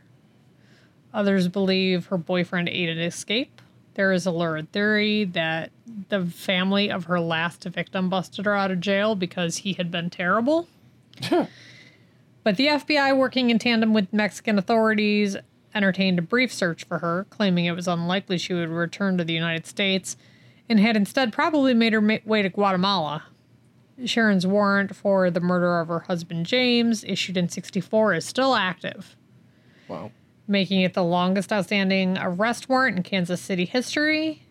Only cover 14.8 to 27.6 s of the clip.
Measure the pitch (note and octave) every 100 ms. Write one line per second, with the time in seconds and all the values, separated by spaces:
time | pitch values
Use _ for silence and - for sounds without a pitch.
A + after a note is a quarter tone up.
14.8 | A3 G#3+ G#3 G#3 G#3 G3 - _ _ G#3+
15.8 | G3 F#3 F#3+ F3+ E3 A#3+ B3+ - F#3 D#3+
16.8 | - E3+ F3 E3+ G3 - G#3 F3 F3 E3+
17.8 | F3+ E3+ E3+ F#3+ G3 F3+ - F3+ E3+ E3
18.8 | E3+ - G3 F#3 E3 E3 E3 E3 - -
19.8 | G3+ F#3+ - - - - - - - A3+
20.8 | G#3+ A3 G3 - C4 G3+ D#4+ D4+ C4+ A#3+
21.8 | A3+ A3 G#3+ A3 - G#3+ F#3+ F#3 G3+ F#3
22.8 | F#3+ G3 D3+ D3 - _ _ _ _ _
23.8 | _ - B3+ - A3+ G3 F3+ G3+ G3+ G3
24.8 | G3 G3 G3+ G3 F#3 F3 F3 F3+ F3 F3
25.8 | E3 E3+ - F3+ E3+ E3 E3+ B3 B3 A#3+
26.8 | A#3 A3 - G3 - F#3 F3 -